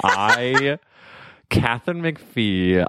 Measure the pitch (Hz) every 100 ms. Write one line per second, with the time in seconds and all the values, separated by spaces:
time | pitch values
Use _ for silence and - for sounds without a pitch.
0 | 98 98 104 117 127 135 139 147 _ _
1 | - - - - - - 123 117 - 170
2 | 165 151 - - 107 95 90 92